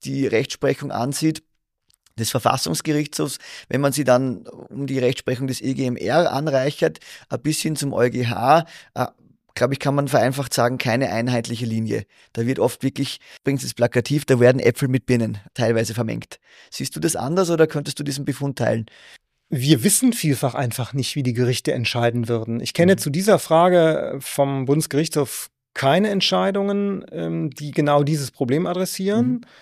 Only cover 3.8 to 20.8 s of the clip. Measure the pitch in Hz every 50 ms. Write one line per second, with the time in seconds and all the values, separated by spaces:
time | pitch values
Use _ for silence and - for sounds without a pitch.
3.8 | 143 143 131 143 139 127 123 127 135 127 107 - - - - - - - - 135
4.8 | 139 131 131 131 127 123 139 - - 123 - 120 139 131 123 - - 131 131 135
5.8 | 135 123 120 - 78 104 131 165 175 - - 139 156 156 135 131 131 151 - -
6.8 | 165 156 160 - - - - - - - 131 120 - 151 151 - - 156 156 -
7.8 | 143 139 - 104 120 123 123 123 123 113 113 92 117 135 156 170 165 - - -
8.8 | - _ - - 123 - - _ _ _ _ _ _ _ _ - 120 131 135 -
9.8 | - 143 139 143 143 127 147 120 110 131 131 139 131 123 - 135 120 123 131 127
10.8 | - 123 110 127 135 95 98 113 120 127 123 117 117 - 120 110 120 113 113 110
11.8 | 110 110 113 110 104 - _ _ _ _ - 117 117 123 135 - 104 113 - -
12.8 | 131 135 - - 135 - - - - - - - - 139 139 131 - 120 - -
13.8 | 117 120 - 123 113 - 143 147 - - 131 117 117 123 131 135 - 123 - -
14.8 | 139 127 131 123 - - 123 117 113 113 110 101 - - - - 117 113 117 113
15.8 | 113 117 107 123 117 110 117 117 113 - - - _ _ - - - _ - -
16.8 | - - - 156 160 160 - 85 110 135 170 190 185 165 170 160 160 156 - 147
17.8 | - 147 - - 147 147 135 143 135 143 131 131 139 139 131 - 117 - 110 113
18.8 | 104 - - - - - - - _ _ _ _ _ _ 160 123 127 147 156 117
19.8 | 131 202 - - 262 247 226 - - 151 131 - 147 127 117 135 135 117 - -